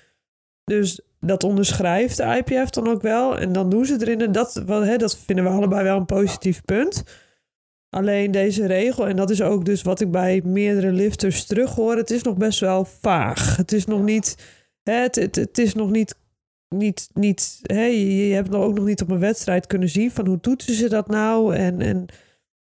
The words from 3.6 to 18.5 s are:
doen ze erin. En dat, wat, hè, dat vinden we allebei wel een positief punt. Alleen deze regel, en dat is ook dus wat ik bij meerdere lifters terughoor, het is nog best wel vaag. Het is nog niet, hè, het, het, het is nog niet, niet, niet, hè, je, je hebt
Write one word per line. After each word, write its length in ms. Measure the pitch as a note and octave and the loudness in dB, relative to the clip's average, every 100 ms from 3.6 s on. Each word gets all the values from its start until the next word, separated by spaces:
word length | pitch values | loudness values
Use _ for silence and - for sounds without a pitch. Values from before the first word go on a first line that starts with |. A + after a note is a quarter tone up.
| F#3 | 2
doen 140 | G#3+ | 2
ze 120 | C4 C4 | 2 0
erin. 200 | A3+ A3+ | 0 0
En 120 | A3+ | 0
dat, 300 | G3 A#3+ - F#3 | 0 -2 -4 -2
wat, 160 | G#3 | 0
hè, 120 | G#3 A#3 | 2 0
dat 220 | A3 - | 0 -4
vinden 260 | - F#3 | -2 0
we 60 | F3+ | 0
allebei 320 | F#3+ G3+ G3+ | 0 0 0
wel 120 | F#3+ G3 | 0 0
een 80 | F3+ | 0
positief 580 | G3 G3+ - F#3 F3 | 0 0 0 -2 -2
punt. 380 | - G3+ D#4+ - - - _ _ _ _ _ _ _ F#3 | -2 0 0 -4 -10 -18 _ _ _ _ _ _ _ -2
Alleen 340 | G3+ G3+ G3+ | 0 0 0
deze 360 | G3 G3+ G3 G3 | 2 0 0 0
regel, 420 | F#3 A#3 B3+ G3+ | 2 0 0 -2
en 80 | F#3+ | 0
dat 140 | G3 | 0
is 120 | G#3 | 2
ook 220 | G3 G3+ | 2 0
dus 180 | F3 G3+ | 0 0
wat 180 | F3+ F#3 | 0 0
ik 100 | G3+ | 0
bij 300 | F3+ F#3 F#3+ | 0 2 0
meerdere 480 | F3+ G3 G#3 G3+ F#3+ | 0 0 2 2 2
lifters 540 | F#3 G#3 - F#3+ - - | 2 0 0 -2 -2 -2
terughoor, 500 | G#3+ B3+ - A3 A#3 | 0 0 0 0 0
het 140 | A3+ | -2
is 120 | A#3 | -2
nog 140 | A#3+ F#3 | -2 0
best 240 | G#3+ G#3 | 0 0
wel 240 | F#3+ F#3+ | 0 0
vaag. 720 | F#3 - G#3+ E3+ A2 A2+ - - | -2 -2 0 2 0 0 0 0
Het 160 | F3 | 0
is 140 | G#3+ F#3 | 0 0
nog 160 | G#3 | 0
niet, 340 | G#3 A3 - - - - _ _ | 2 0 -2 -6 -16 -20 _ _
hè, 100 | - | -4
het, 200 | A#3 B3 | 0 0
het, 220 | A#3+ F#3+ - | 0 -2 -2
het 220 | G#3+ - | -2 0
is 160 | A3+ | 0
nog 160 | G#3+ G3+ | 2 0
niet, 240 | A3 G#3+ - _ _ _ _ - | 2 0 -6 _ _ _ _ -8
niet, 420 | F#3 G#3 - - | -2 -2 -2 -6
niet, 460 | - G3+ F#3+ - - | 0 0 0 -4 -8
hè, 220 | - G3+ | -4 0
je, 440 | A#3 A#3 G3 F#3+ G3+ | 2 2 2 2 2
je 60 | |
hebt 160 | G3 F#3+ | 0 0